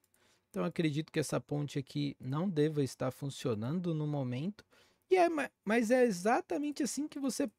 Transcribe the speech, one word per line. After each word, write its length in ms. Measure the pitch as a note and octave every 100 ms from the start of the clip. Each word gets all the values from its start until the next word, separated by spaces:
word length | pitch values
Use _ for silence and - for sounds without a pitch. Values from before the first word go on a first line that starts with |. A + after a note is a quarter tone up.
| _ _ _ _ _
então 140 | G3
acredito 480 | F3+ - D#3+ C#3+ D#3
que 80 | E3
essa 200 | C#3+ D3
ponte 380 | - D3 C#3+ D3
aqui 380 | C3 D3 C#3+ -
não 320 | C3 C#3+ G3
deva 320 | D3+ D3+ D3
estar 300 | C3+ - C3
funcionando 800 | - C#3 - C#3 G#2 A#2 F3 F3
no 120 | D#3 D3+
momento. 580 | D3 B2 B2 F3 - - _ _ _ -
E 80 | F#4
é, 120 | F4
ma-, 220 | D#4 B3+ _
mas 280 | F#3+ A#3 A3
é 100 | B3+
exatamente 800 | A#3+ F3 G3+ C#4+ - E4 D4 C#4+
assim 240 | C4 - D4+
que 140 | C#4+
você 280 | C4+ - C#4